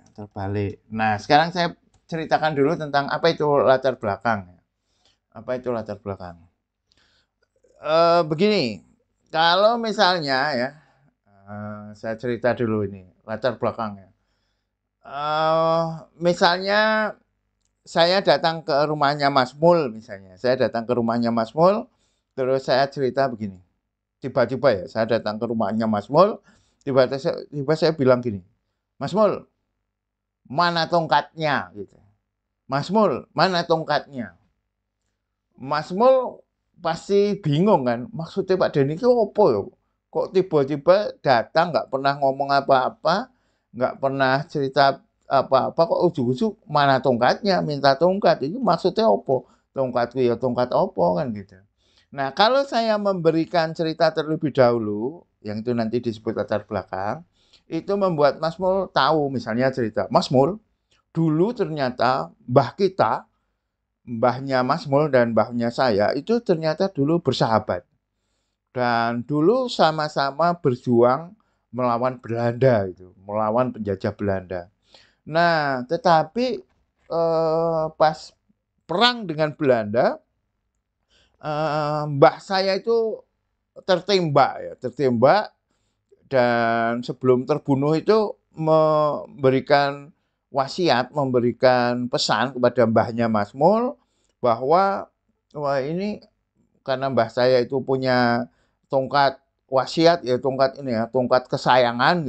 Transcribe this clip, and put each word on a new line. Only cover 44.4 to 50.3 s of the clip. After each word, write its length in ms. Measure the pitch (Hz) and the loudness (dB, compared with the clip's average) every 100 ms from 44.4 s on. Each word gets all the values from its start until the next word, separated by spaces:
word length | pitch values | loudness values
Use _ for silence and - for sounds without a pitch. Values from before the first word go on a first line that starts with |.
| 151 | -4
cerita 560 | 151 135 143 139 135 _ _ _ | -6 -2 2 2 2 _ _ _
apa-apa, 540 | 135 127 131 117 139 165 | -2 2 0 0 0 0
kok 120 | 180 175 | 2 0
ujuk-ujuk 420 | - 120 131 220 - - | 0 -2 -2 -2 -4 -4
mana 320 | 147 143 131 | 0 2 2
tongkatnya, 560 | 135 120 123 202 202 175 | 2 2 2 2 0 0
minta 380 | 160 143 139 135 | -2 0 2 4
tongkat, 480 | 180 196 180 156 202 | 2 2 2 0 -2
itu 160 | 233 | -2
maksudnya 480 | 220 165 180 196 220 | 0 0 0 0 2
apa? 320 | 202 - 123 - _ _ | 2 0 -4 -4 _ _
Tongkatku 480 | 135 131 123 120 135 | -6 -2 -2 -2 0
ya 160 | 123 | 0